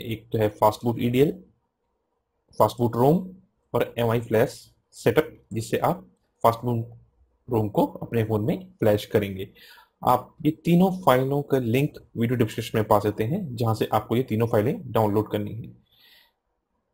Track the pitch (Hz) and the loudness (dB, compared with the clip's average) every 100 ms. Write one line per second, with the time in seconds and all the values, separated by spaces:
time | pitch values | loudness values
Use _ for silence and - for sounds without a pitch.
0 | 117 110 - 113 107 - 107 - 120 117 | -8 -10 -6 -2 -2 4 2 2 -2 -2
1 | 120 127 151 - - _ _ _ _ _ | 0 2 0 0 -16 _ _ _ _ _
2 | _ _ _ _ _ - 110 - 117 117 | _ _ _ _ _ 0 0 2 -2 2
3 | 135 180 - - _ _ _ 120 123 - | 2 2 -2 -16 _ _ _ -4 -4 -2
4 | 117 117 117 110 127 - - _ _ - | 0 -2 0 0 0 -2 -20 _ _ -2
5 | - 151 - - _ 113 - 123 127 - | 0 2 -2 -10 _ -8 -4 -2 -2 -2
6 | - _ _ _ 113 113 123 117 113 - | -10 _ _ _ 0 0 -2 -4 -6 -14
7 | _ _ _ _ - 117 104 170 285 - | _ _ _ _ -4 -2 0 0 0 -4
8 | - 117 107 107 117 185 - _ 110 104 | -6 -4 0 -2 -2 -4 -8 _ 2 2
9 | - 107 101 95 104 _ - - _ _ | 0 -2 -2 -6 -12 _ -20 -20 _ _
10 | - 123 - _ 147 156 170 175 190 185 | 0 0 -2 _ -4 -2 2 4 4 2
11 | - 127 135 143 - 135 117 127 147 - | 2 2 2 -2 -2 -2 0 0 0 -6
12 | - 113 117 123 113 - 110 113 104 107 | -14 -4 -2 0 -2 -2 -4 -2 2 2
13 | 104 104 110 196 156 117 117 110 123 110 | 2 -2 -4 -4 -6 -2 -2 0 0 0
14 | - 120 131 110 113 110 110 226 - 113 | 0 -2 0 -2 2 2 0 -4 -2 0
15 | 107 104 107 104 104 113 120 - _ _ | 2 0 -2 -6 -6 -10 -14 -18 _ _
16 | _ _ _ _ _ _ _ _ _ | _ _ _ _ _ _ _ _ _